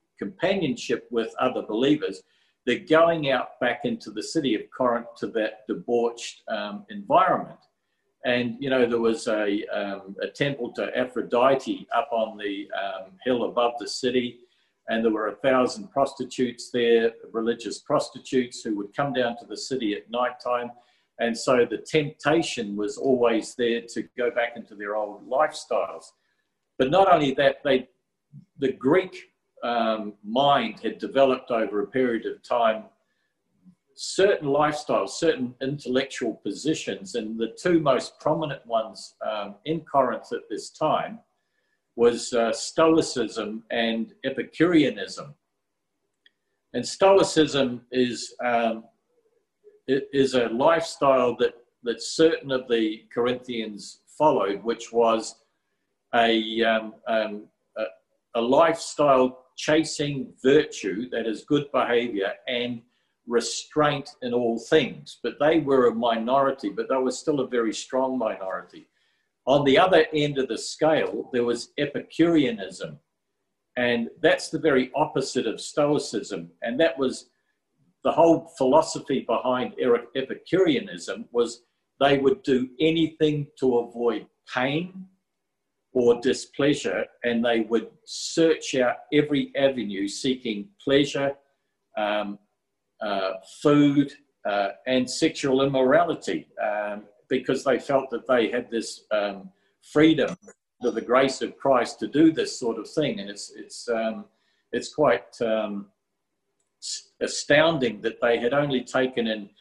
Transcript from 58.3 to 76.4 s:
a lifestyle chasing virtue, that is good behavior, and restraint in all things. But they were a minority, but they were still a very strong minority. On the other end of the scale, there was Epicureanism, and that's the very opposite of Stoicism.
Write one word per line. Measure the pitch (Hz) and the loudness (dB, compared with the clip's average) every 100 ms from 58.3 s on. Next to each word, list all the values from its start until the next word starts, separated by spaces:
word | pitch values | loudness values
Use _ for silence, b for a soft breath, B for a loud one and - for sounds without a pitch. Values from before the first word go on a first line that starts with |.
a | 120 | -2
lifestyle | 120 139 165 - - - 147 131 127 - _ - | 2 4 4 2 -6 2 4 6 4 0 _ -6
chasing | - 156 151 - 147 139 113 - | 0 2 0 -4 -4 -4 -8 0
virtue, | 131 151 147 - 98 90 - | 4 6 4 -4 -6 -6 -6
that | 117 110 | -4 -4
is | 104 | -6
good | - 147 143 | 0 0 0
behavior, | 127 113 120 120 101 98 - 131 | 0 2 2 0 -2 -4 -4 -6
and | 120 123 117 - _ _ _ - | -6 -6 -8 -14 _ _ _ -2
restraint | 117 117 - - 151 147 139 - - | -2 0 -6 -4 0 2 0 -8 -10
in | 123 | -4
all | 120 120 117 | 0 0 -2
things. | - 160 113 - - - | 2 2 2 -4 -18 -10
But | 117 - | -10 0
they | 147 165 | 2 4
were | 139 135 120 | 4 4 4
a | 113 | 4
minority, | 120 113 113 139 135 - 104 | 0 0 2 2 2 0 -6
but | 95 113 | -6 -2
they | 131 | 0
were | 127 | 0
still | - - 143 | -2 -2 -2
a | 131 | -2
very | 123 113 | -2 -2
strong | 104 - 131 131 127 | -4 -4 -2 -2 -2
minority. | 110 98 95 90 90 85 - _ _ _ _ _ 123 | -4 -4 -8 -10 -12 -20 -20 _ _ _ _ _ 2
On | 143 | 4
the | 139 143 | 6 6
other | 180 165 156 | 8 6 4
end | 151 147 135 | 2 0 0
of | 123 | -2
the | 110 | -4
scale, | - - 156 147 92 107 - | -8 0 2 2 0 -4 -4
there | 123 | -2
was | 120 120 - - | 0 -2 -6 -6
Epicureanism, | 147 - - - 170 160 127 107 92 - 85 - _ _ _ _ _ _ _ 123 | -4 -4 -8 2 4 4 2 -2 -10 -10 -14 -14 _ _ _ _ _ _ _ -2
and | 123 117 117 - | 0 0 -2 0
that's | 156 - - | 2 2 -2
the | 156 | -2
very | 151 131 127 139 | 2 2 2 0
opposite | - 143 - 127 110 | 0 0 -4 -4 -4
of | - | -6
Stoicism. | - - 147 147 - 110 - 95 | -6 -2 0 0 -2 -6 -6 -10